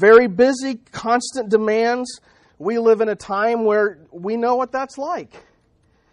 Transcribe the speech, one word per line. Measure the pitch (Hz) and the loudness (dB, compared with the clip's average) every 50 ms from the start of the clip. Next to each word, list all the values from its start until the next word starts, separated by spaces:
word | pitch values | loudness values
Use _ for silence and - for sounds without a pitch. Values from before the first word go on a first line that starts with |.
very | 190 208 226 226 247 | 6 8 8 8 6
busy, | 214 175 190 247 269 269 247 269 269 254 - - _ | 4 2 2 2 2 2 -2 -6 -8 -8 -10 -14 _
constant | - - - 226 240 277 247 - - 262 226 202 | -16 -10 -4 -2 -2 -2 -2 -6 -8 -10 -2 0
demands. | 220 214 214 214 214 226 226 233 240 247 247 247 - - _ _ _ _ _ _ _ _ | 0 0 0 0 0 0 0 0 -2 -4 -6 -10 -12 -18 _ _ _ _ _ _ _ _
We | 151 202 233 233 | -8 -6 -4 0
live | 226 226 220 208 | 2 2 2 2
in | 226 214 | 2 -2
a | 202 | -4
time | - - - 196 202 214 233 233 233 220 | -6 -8 -8 -4 -2 -2 -2 -2 0 0
where | 214 208 214 208 208 175 151 - _ | 0 2 2 0 -2 -4 -10 -18 _
we | - 175 175 202 226 233 | -20 -12 -8 -6 -6 -4
know | 233 240 247 | -2 -2 -2
what | 254 254 254 | -2 -4 -4
that's | - 262 269 262 - | -6 -8 -8 -8 -10
like. | 269 277 320 359 247 139 - - - - _ _ _ _ _ _ _ _ _ _ _ _ _ | -12 -10 -8 -8 -10 -10 -16 -20 -20 -20 _ _ _ _ _ _ _ _ _ _ _ _ _